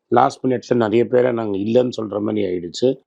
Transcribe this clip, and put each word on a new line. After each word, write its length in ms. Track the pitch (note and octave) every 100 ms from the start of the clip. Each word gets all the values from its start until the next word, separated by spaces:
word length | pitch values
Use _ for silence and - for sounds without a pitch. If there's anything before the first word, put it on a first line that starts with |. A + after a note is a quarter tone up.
| _
லாஸ்ட் 360 | B2 C3+ -
மினிட்ல 300 | C3 A#2+ -
நிறைய 320 | B2 A2 A2+ A2
பேரை 260 | B2 B2
நாங்க 260 | A#2 A2 G2
இல்லைன்னு 320 | G#2 A#2+ B2 A#2
சொல்ற 180 | A2 G2+
மாதிரி 260 | G#2+ G#2+ F#2+
ஆயிடுச்சு. 500 | F2+ E2+ - B2+ C3+